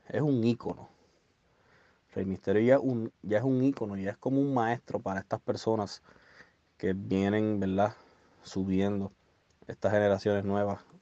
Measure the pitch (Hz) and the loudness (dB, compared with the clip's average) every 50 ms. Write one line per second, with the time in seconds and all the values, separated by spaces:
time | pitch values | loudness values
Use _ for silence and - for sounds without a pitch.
0 | _ - - 110 147 147 135 117 110 120 117 - - 82 - - - - _ _ | _ -6 -4 -2 0 2 2 2 2 2 0 0 -4 -10 -10 -10 -12 -20 _ _
1 | _ _ _ _ _ _ _ _ _ _ _ _ _ _ _ _ _ _ _ _ | _ _ _ _ _ _ _ _ _ _ _ _ _ _ _ _ _ _ _ _
2 | _ _ - 98 95 98 95 - - 98 98 107 117 120 135 139 - 131 123 113 | _ _ -8 -6 -4 -4 -4 -4 -2 2 2 4 6 6 6 4 4 0 -2 -2
3 | 110 - _ - - 98 104 107 123 135 131 127 131 139 139 - 113 104 101 98 | -4 -6 _ -10 -6 -2 0 0 2 2 2 2 2 0 0 -2 -6 -6 -6 -6
4 | 95 98 - - - 127 135 139 139 143 135 123 113 113 120 120 _ - - 104 | -6 -6 -6 -6 -4 -2 0 0 0 2 2 0 2 0 0 -4 _ -8 -8 -6
5 | - - 98 95 - - 113 110 - - 107 104 - 113 110 107 101 95 - - | -4 -4 -6 -6 -4 -6 -6 -6 -4 -6 -6 -2 0 0 0 0 -2 -6 -8 -16
6 | _ - - - _ - - - - _ _ _ _ _ _ - - 95 95 98 | _ -20 -20 -20 _ -20 -20 -20 -20 _ _ _ _ _ _ -4 -2 -2 -2 -2
7 | 104 110 98 95 98 101 104 107 107 107 107 98 98 95 95 98 104 113 - - | -2 -2 0 2 2 2 2 2 2 0 0 0 0 0 2 2 2 0 0 -6
8 | - - _ _ _ _ _ _ - - - 95 95 98 92 95 98 101 104 98 | -20 -20 _ _ _ _ _ _ -18 -8 -6 -4 -2 0 2 2 2 0 0 -2
9 | 98 98 _ _ _ _ _ _ _ _ _ _ - - 113 - - 98 107 104 | -6 -8 _ _ _ _ _ _ _ _ _ _ -14 -14 -10 -2 -2 2 2 4
10 | 104 101 98 98 - 104 101 101 95 98 98 101 101 101 98 - - - - - | 4 4 2 2 2 0 0 0 0 -2 0 0 0 -2 -4 -6 -10 -20 -20 -16